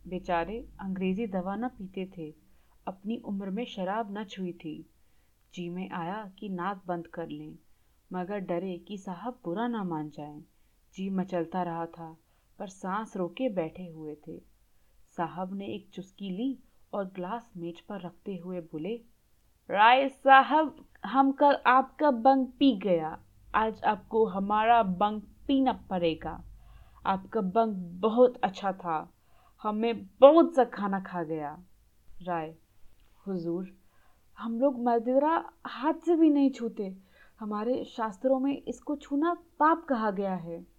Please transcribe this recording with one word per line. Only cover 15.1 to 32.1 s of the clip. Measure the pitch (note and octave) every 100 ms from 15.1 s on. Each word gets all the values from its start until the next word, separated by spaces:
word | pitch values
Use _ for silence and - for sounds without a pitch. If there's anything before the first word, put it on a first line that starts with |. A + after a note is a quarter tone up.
| -
साहब | E3 D3+ F#3+
ने | G3 G3
एक | G#3+ G3
चुस्की | - F#3 _ G3
ली | F3+ B3+ C4 - _ _
और | G#3 G3
ग्लास | F#3+ F3+ A#3 A3+ F#3
मेज | E3+ E3+
पर | - G3+
रखते | F3 - - F#3
हुए | F3 F3+
बोले, | E3 D#3 D#3+ A#3 - _ _ _ _ _ _
"राय | G3 A3 B3+ C#4
साहब, | C#4 C4 C4+ A#3+ D4 D#4 - - _ G3+
हम | B3 C4+
कल | C4+ C#4+ C#4 -
आपका | C4 C4 _ D4+
बंग | A#3+ A3+ C4+ B3+
पी | - C#4 G#3+
गया, | G3+ F3 D#3 - - _ - -
आज | A3 A3
आपको | - G#3 - A3+ A3
हमारा | F#3 G3 G#3+ A3 A#3
बंग | G#3+ F3+ G#3 G#3+
पीना | - - - C4+ C4
पड़ेगा। | G3+ - F#3 E3+ D#3+ E3 D#3+ - - - - - - -
आपका | F#3+ F#3+ A3+
बंग | F#3+ G3 A3+ G3 F3 F3
बहुत | A3 A3+ B3 B3
अच्छा | G#3 F#3+ G3+
था, | F#3+ F3+ D#3 - _ _ _ _ _
हमें | G#3+ G#3+ A#3 A#3 F#3+ _
बहुत | C4+ D#4+ E4 C4+
सा |
खाना | B3 - G3+ F#3+
खा | F#3+ F3+
गया।" | D#3+ D#3+ D3 D#3 F3+ - _ _ _